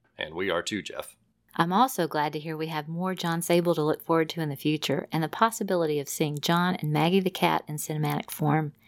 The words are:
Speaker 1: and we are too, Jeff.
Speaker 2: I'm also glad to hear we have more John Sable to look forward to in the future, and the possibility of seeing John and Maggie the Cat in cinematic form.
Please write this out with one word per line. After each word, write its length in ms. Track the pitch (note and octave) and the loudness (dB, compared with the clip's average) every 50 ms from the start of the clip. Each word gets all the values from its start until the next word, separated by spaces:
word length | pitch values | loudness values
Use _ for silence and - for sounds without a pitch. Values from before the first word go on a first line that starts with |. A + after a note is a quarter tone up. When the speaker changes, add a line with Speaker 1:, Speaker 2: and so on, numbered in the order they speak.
| _ _ _ - | _ _ _ -10
Speaker 1:
and 160 | - D2+ D#2+ | -8 -8 -6
we 160 | E2+ F#2+ G2 | -4 -2 -2
are 140 | E2 F2 E2+ | -2 -2 -2
too, 180 | - A2 G2 | -4 -6 -6
Jeff. 340 | E2 - - C#2+ D2+ - - _ _ _ _ _ _ _ - | -6 -8 -10 -10 -12 -12 -14 _ _ _ _ _ _ _ -2
Speaker 2:
I'm 160 | - E3 E3+ | -2 0 2
also 360 | F#3 G#3 B3+ C4+ - - E3+ D3 | 4 4 2 2 2 0 -2 -2
glad 260 | - D3+ D3 D#3 D3+ | 0 0 -2 -2 -2
to 60 | D#3 | -4
hear 180 | D3+ E3 D#3+ D3+ | -6 -8 -6 -6
we 100 | D#3+ D#3+ | -6 -4
have 200 | E3 D3+ D3+ D#3 | -4 -6 -6 -6
more 260 | E3 E3+ F#3 F#3 F#3 | -6 -4 -4 -4 -4
John 300 | E3+ - E3+ E3 E3+ E3+ | -2 -2 -2 -2 0 2
Sable 320 | - F3 F3 E3+ F3 E3 | 4 4 4 6 4 4
to 80 | D#3 D3+ | 2 2
look 180 | D#3 - - | 2 0 0
forward 280 | - - E3 E3 D#3+ D#3 | 0 2 2 2 2 0
to 120 | - E3+ | -2 -4
in 80 | D#3+ D3 | -4 -4
the 60 | C#3+ | -4
future, 520 | - - D3+ D3+ D3+ - - C#3 C#3+ - - | -2 -2 0 0 0 0 -2 -2 -2 -2 -2
and 120 | - D#3+ D#3+ | -2 -2 -2
the 60 | D#3 | -2
possibility 680 | - - A3+ A3+ A3 - G#3 F#3+ F#3+ F3 E3 D3+ D3+ D3 | 0 2 2 2 2 0 -2 0 0 2 2 2 0 0
of 100 | C#3 - | -2 -4
seeing 300 | - - E3 D3 D3 D3 | -2 -2 -2 -2 -2 -2
John 380 | - - F3 E3+ F3 F3+ F3 - | 0 2 2 2 2 2 0 0
and 140 | - D3+ | -2 0
Maggie 280 | D3+ D3+ D#3 E3+ F3+ G3 | 2 2 4 4 4 4
the 100 | F#3 F3+ | 2 2
Cat 340 | - - - E3 D#3+ - - - | 0 0 2 2 2 2 -2 -4
in 80 | D3+ | -8
cinematic 560 | D3 - - D#3 D3+ D3+ D3 D3 C#3+ - - | -8 -6 -6 -4 -2 -2 -2 -2 -4 -6 -8
form. 420 | - - D#3 D3 D3+ D#3 D#3 D3 - _ _ | -6 -2 2 2 2 2 2 0 -4 _ _